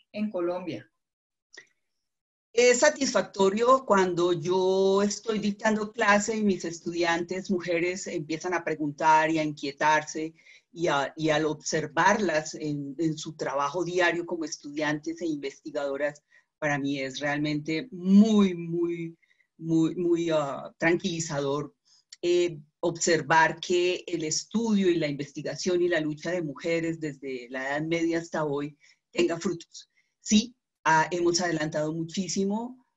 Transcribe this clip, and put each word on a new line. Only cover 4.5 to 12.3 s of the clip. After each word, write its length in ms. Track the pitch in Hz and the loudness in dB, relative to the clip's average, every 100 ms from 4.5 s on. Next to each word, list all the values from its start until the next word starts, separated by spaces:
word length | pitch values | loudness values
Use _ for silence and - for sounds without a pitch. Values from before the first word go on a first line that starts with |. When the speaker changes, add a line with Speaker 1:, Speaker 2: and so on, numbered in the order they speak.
| 185 185 190 190 196 | 0 2 2 4 4
Speaker 2:
estoy 380 | 202 - 226 214 | 2 -2 -4 -2
dictando 540 | 208 202 220 214 208 | -2 -2 -2 -2 -2
clase 420 | - 208 208 208 220 | -2 4 4 2 0
y 80 | |
mis 220 | 208 180 165 | 2 0 -2
estudiantes, 840 | 165 175 170 170 170 175 185 196 | -8 -6 -2 0 0 -2 -6 -2
mujeres, 580 | 180 175 170 180 190 196 | -2 0 0 0 -2 -6
empiezan 460 | 170 151 156 180 | -6 -6 -6 -4
a 100 | 175 | -4
preguntar 680 | 170 160 151 143 160 156 156 | -2 -4 -4 0 4 6 4
y 80 | 160 | 2
a 40 | |
inquietarse 880 | 151 147 139 - 151 156 151 160 160 160 - - _ | 0 -4 -8 -2 2 2 0 -6 -8 -10 -20 -20 _
y, 160 | 170 165 | -4 0
a, 260 | 143 135 - | 0 -2 -2
y 140 | 156 | 0
al 160 | 151 156 | 2 2
observarlas 1120 | 147 - 160 151 - 180 214 190 | -2 -4 -4 -2 2 4 4 2